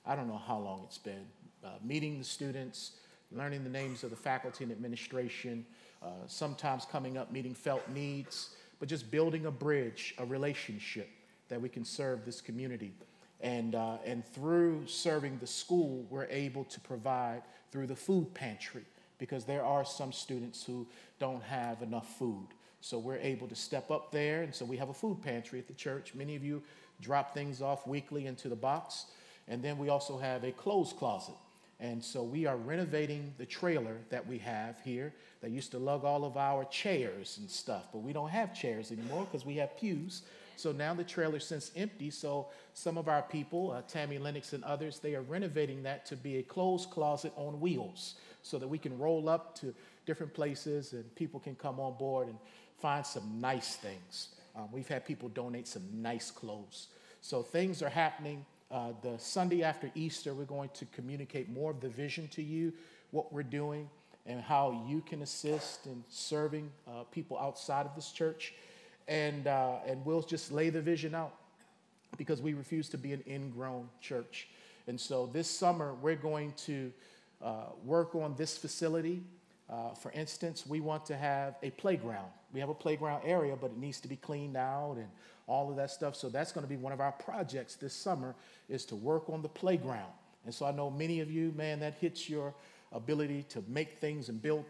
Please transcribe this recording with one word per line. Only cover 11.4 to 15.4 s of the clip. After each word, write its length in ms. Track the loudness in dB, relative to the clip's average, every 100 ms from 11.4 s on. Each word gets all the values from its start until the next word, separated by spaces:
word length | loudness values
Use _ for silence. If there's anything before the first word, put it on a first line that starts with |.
| -6
that 120 | -4
we 80 | -2
can 160 | -4 -4
serve 400 | -2 0 0 -4
this 160 | -8
community. 520 | -6 -4 -2 -4 -6 -8 -18 -20 -20 -4
And, 340 | 0 2 2 2
uh, 220 | 2 0 -2
and 200 | -2 -4
through 600 | -2 4 8 8 6 0
serving 500 | 0 4 4 2
the 80 | -2